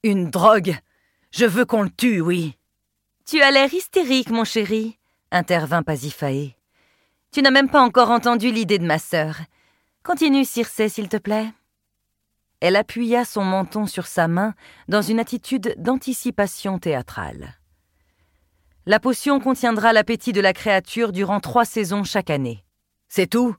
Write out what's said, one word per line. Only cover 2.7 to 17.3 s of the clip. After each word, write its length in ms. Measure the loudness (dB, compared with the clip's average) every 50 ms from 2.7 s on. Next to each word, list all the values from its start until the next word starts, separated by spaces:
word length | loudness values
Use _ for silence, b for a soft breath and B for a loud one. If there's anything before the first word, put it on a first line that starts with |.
| _ _ _ _ _ _ _ _ _ _ _
Tu 160 | -4 2 4
as 80 | 4 6
l'air 240 | 6 6 4 4 0
hystérique, 560 | -4 -6 0 0 0 2 2 0 0 0 0
mon 140 | -2 -2 -2
chéri, » 560 | 0 0 -2 -2 0 -2 -2 -4 -6 -10 _ _ _ _ _ _ _
intervint 500 | -2 -2 0 2 0 0 0 0 -2 -2
Pasiphae. « 760 | 0 -2 -4 -4 -4 -10 -8 -4 -4 -4 -2 -4 -6 -8 -12 _ _ _ _ _ _ _ _ _ _ _ _ _ _ _
Tu 100 | -2 2
n'as 80 | 2 4
même 220 | 6 4 4 6
pas 100 | 6 4
encore 300 | 4 6 6 4 4 6
entendu 400 | 4 2 2 2 0 2 0 0
l'idée 260 | 0 0 0 0 0
de 80 | 0 2
ma 140 | 0 0 0
sœur. 380 | 0 -2 -2 -2 -2 -2 -6 -10 -14 _ _ _ _ _ _ _ _ _ _ _ _
Continue, 420 | -4 -2 0 2 2 4 2 2
Circé, 440 | 0 -2 -4 -4 -4 -2 -2 -2 -2
s'il 200 | -2 -6 -6 -4
te 80 | -6
plaît. » 340 | -6 _ -2 -2 -2 -2 -6 -10 _ _ _ _ _ _ _ _ _ _ _ _ _ _ _ _ _ _ _ _ _
Elle 160 | 0 2 2
appuya 500 | 2 0 -2 -4 -6 -2 0 0 0 0
son 180 | -2 -4 -4 -2
menton 440 | 0 0 -2 -2 -4 -4 -6 -6
sur 180 | -4 -6 -8 -10
sa 220 | -6 -2 0 0
main 260 | 0 2 0 -2 -2 -4 b b b b b b
dans 140 | -2 -2 -2
une 180 | 0 0 0 -2
attitude 540 | -2 -4 -6 -8 _ -6 -6 -4 -4 -4 -6 -4
d'anticipation 1000 | -2 -2 -2 -2 -4 -6 -8 -4 -6 -6 -2 -2 -2 -2 -4 -8 -6 -6 -6
théâtrale. « 760 | -4 -4 -4 -4 -4 -6 -8 -10 -10 -10 -10